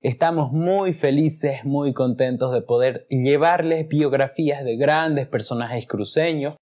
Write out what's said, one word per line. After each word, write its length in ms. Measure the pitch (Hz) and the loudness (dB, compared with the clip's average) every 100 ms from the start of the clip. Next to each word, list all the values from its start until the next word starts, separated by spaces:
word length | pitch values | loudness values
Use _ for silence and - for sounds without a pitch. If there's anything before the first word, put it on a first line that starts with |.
Estamos 520 | 131 123 165 165 139 | -4 0 0 2 0
muy 400 | 151 175 196 190 | 0 2 2 0
felices, 720 | 170 147 139 156 156 147 131 | 0 0 2 2 0 -4 -4
muy 280 | 110 139 143 | -2 -2 -2
contentos 600 | 131 127 127 131 123 127 | 0 -2 0 0 0 0
de 100 | 123 | -2
poder 460 | - 120 127 123 - | 0 2 2 -2 -4
llevarles 800 | 131 127 143 165 175 165 165 156 | 0 2 4 4 2 0 -2 0
biografías 720 | 151 147 135 135 - 156 143 | 0 2 2 0 0 -2 -2
de 140 | 131 113 | -2 0
grandes 500 | 143 151 160 143 131 | 2 2 2 -2 -2
personajes 640 | 123 104 120 120 120 117 | -4 -4 -6 -4 -6 -6
cruceños 680 | 110 104 - 165 156 139 151 | -6 -2 0 0 -2 -6 -8